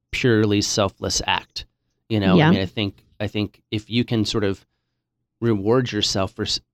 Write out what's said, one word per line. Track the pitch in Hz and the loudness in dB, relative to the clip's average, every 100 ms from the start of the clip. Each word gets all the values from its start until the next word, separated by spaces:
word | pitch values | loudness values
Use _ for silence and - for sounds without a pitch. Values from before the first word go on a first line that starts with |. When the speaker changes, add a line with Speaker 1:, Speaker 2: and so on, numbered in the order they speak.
| - | -12
Speaker 1:
purely | - 131 110 107 104 | -2 2 4 4 2
selfless | 104 - 98 - 98 - - | 0 0 0 -2 -6 -4 -2
act. | 92 - - - _ _ _ - | -4 -4 -14 -16 _ _ _ -4
You | 110 | 0
know, | 95 92 | 4 4
Speaker 2:
Yeah. | 151 | 4
Speaker 1:
I | |
mean, | 104 | 2
I | 92 | 0
think, | - 101 - _ - | -4 -6 -6 _ -10
I | 104 | -8
think | 107 104 _ - | -4 -6 _ -8
if | 107 - | -8 -4
you | 117 | -4
can | 120 117 | 0 0
sort | 104 117 | 0 0
of | 98 95 _ _ _ _ _ _ _ - | -2 -4 _ _ _ _ _ _ _ -4
reward | 117 107 98 127 123 | 0 0 2 2 2
yourself | 104 95 104 95 | -2 -2 -2 -4
for, | - | -4
s-, | 104 - - | -6 -6 -8